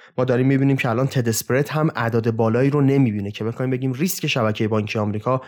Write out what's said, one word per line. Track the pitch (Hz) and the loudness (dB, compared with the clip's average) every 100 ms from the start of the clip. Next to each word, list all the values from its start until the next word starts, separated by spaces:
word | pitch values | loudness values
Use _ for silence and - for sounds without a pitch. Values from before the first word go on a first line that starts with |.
| - - | -12 -2
ما | |
داریم | 131 123 131 | 0 2 4
می‌بینیم | 135 139 131 | 4 2 2
که | 127 | 0
الان | 113 135 | 0 0
تد | 139 117 | 0 0
اسپرد | 110 - 127 147 | -2 0 0 0
هم | 151 156 - | 0 -2 0
اعداد | 117 113 117 | 0 0 0
بالایی | 113 113 117 139 | 0 2 2 2
رو | 147 | 4
نمیبینه | 135 139 127 104 101 | 4 4 2 0 -6
که | 104 | -6
بخوایم | 110 117 131 | -6 -4 -4
بگیم | 127 131 | -2 -4
ریسک | 127 180 - 151 | -2 -4 -2 -4
شبکه | 135 110 104 110 | 0 0 0 0
بانکی | 107 104 113 | 0 -2 -2
آمریکا | 104 104 123 127 | -2 -2 -2 -2